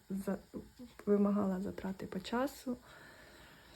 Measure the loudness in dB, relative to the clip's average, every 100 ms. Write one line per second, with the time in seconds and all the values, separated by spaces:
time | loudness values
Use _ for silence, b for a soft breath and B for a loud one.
0 | -6 -2 -2 -2 -4 -12 -12 -14 -16 -6
1 | 2 6 6 6 4 2 -2 -4 -4 -4
2 | -4 -6 -2 0 0 -2 -6 -6 B B
3 | B B B B B B B